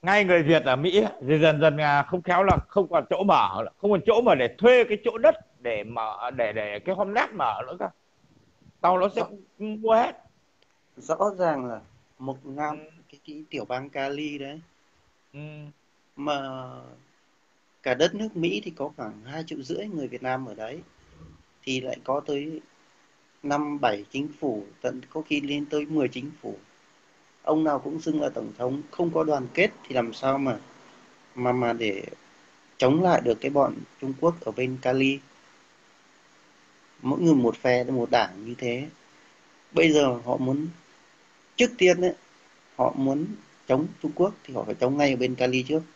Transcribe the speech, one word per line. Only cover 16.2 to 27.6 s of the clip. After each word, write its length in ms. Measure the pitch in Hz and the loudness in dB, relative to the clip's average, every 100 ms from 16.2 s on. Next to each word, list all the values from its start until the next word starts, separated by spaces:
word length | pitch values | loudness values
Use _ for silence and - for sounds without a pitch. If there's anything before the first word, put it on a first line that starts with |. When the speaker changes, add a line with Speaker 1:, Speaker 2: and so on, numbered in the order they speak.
| 143 143 135 131 127 127 123 123 131 _ _ _ _ _ _ _ | -6 -4 -6 -10 -12 -16 -20 -20 _ _ _ _ _ _ _ _
Speaker 2:
cả 100 | - | -4
đất 220 | 127 165 208 | 2 2 0
nước 220 | 220 180 | -8 -4
Mỹ 240 | 165 202 | -4 -4
thì 80 | 202 165 | -8 -10
có 160 | 143 151 | -10 -10
khoảng 240 | 113 107 113 | -14 -14 -14
hai 180 | 151 160 | -12 -10
triệu 140 | - | -12
rưỡi 240 | 131 - 208 | -10 -10 -8
người 200 | 175 127 | -8 -8
Việt 160 | 120 | -8
Nam 220 | 127 127 131 | -6 -6 -6
ở 80 | 104 | -12
đấy. 240 | 110 151 - _ _ - - - _ _ | -12 -12 -18 _ _ -20 -20 -20 _ _
Thì 180 | - 131 | -6 -6
lại 160 | 127 120 | -4 -10
có 160 | - 139 143 | -4 -4 -2
tới 360 | 143 147 156 - _ _ _ _ _ _ _ | -6 -6 -10 -14 _ _ _ _ _ _ _
năm 360 | 143 143 147 147 | -4 -2 -2 -2
bảy 240 | 131 104 101 | -2 -2 -6
chính 160 | 135 147 - | -8 -8 -6
phủ, 240 | 147 110 101 - | -6 -6 -8 -8
tận 200 | 127 127 123 | -8 -8 -10
có 120 | 160 | -12
khi 200 | 156 147 | -4 -4
lên 240 | 143 143 143 | -2 -6 -2
tới 200 | 151 147 | -4 -2
mười 220 | 156 127 | 0 -2
chính 240 | 127 139 160 | -4 -12 -12
phủ. 140 | 113 101 _ _ _ _ _ _ _ _ | -14 -14 _ _ _ _ _ _ _ _
Ông 200 | - 156 | -2 0